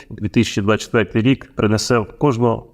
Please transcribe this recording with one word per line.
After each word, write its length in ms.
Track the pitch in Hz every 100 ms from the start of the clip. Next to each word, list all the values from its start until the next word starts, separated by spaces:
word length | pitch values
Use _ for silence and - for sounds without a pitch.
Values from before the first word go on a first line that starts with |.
| -
дві 200 | 110 104
тисячі 320 | 120 107 113
двадцять 240 | 101 104 -
четвертий 360 | 120 104 113
рік 300 | 120 131 - -
принесе 420 | 107 110 - 120
в 200 | 98 -
кожну 500 | 147 117 120 113 -